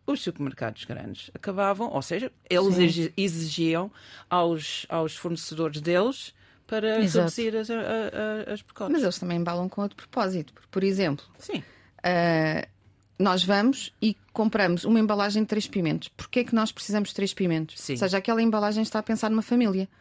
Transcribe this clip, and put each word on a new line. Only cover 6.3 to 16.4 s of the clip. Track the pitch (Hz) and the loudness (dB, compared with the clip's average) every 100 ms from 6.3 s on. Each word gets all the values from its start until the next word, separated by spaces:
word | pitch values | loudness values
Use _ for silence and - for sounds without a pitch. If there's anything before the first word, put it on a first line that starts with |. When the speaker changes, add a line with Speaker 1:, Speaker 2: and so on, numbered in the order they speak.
| - _ _ - | -18 _ _ -8
Speaker 1:
para | 220 214 220 | -4 0 2
Speaker 2:
Exato. | 202 165 170 | 4 4 2
Speaker 1:
reduzir | 196 226 220 | 0 -2 -2
as, | 220 | -4
a, | 226 - 226 208 - 214 214 - | -4 -2 -4 -4 -4 -4 -4 -6
a, | |
as | 208 | -10
pacotes. | - - 196 | -12 -10 -2
Speaker 3:
Mas | 320 | 0
eles | 208 - | 0 -2
também | 180 170 | -4 -2
embalam | 170 175 185 | -2 -2 -4
com | - | -4
outro | 202 - | -6 -6
propósito. | - - 196 185 147 | -8 -2 -2 -2 -6
Porque, | - _ | -12 _
por | 190 | 0
exemplo, | 190 190 175 143 - - | 2 2 2 0 -8 -20
Speaker 1:
Sim. | - 403 - - _ _ | -8 -8 -8 -20 _ _
Speaker 3:
ah, | 185 175 170 160 160 156 - _ _ _ _ - | 0 4 4 4 2 0 -6 _ _ _ _ 0
nós | 190 185 190 | 2 2 4
vamos | 202 233 277 - - | 4 4 2 -4 -2
e | 220 202 _ | 0 0 _
compramos | - 220 220 185 175 | 0 0 2 2 2
uma | - 226 | 4 4
embalagem | 214 208 202 208 | 4 2 0 0
de | 214 | 0
três | 214 - | -2 -2
pimentos. | 202 165 160 - | -2 0 -2 -6
Porquê | - - | -16 -4
é | 247 | -2